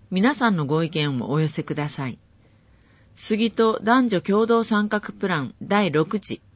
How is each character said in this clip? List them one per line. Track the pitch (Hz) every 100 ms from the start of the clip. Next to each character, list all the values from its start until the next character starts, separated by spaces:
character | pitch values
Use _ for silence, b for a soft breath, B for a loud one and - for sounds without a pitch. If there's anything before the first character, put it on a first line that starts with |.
| b
皆 | 185 220
さ | 294 240
ん | 180
の | 143
ご | 156
意 | 165
見 | 156 147 131
を | -
お | 147
寄 | 156
せ | 160
く | 151 147
だ | 147
さ | - 135
い。 | - _ _ b b b b b b b -
杉 | - 214 233
戸 | - 226 214
男 | 208 247 247
女 | 185
共 | - 202 226
同 | 233
参 | 226 208 208
画 | 208
プ | - - 196
ラ | 165
ン | 131 -
第 | 135 202 196
六 | 147 156 214
次、 | - 110 _